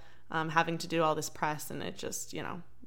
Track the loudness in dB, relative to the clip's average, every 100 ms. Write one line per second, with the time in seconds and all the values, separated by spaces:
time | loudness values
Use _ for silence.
0 | -8 -10 -4 0 4 4 4 2 0 4
1 | 4 4 0 0 0 0 -4 -4 -4 -4
2 | -4 -4 -6 -4 -4 -4 -8 -10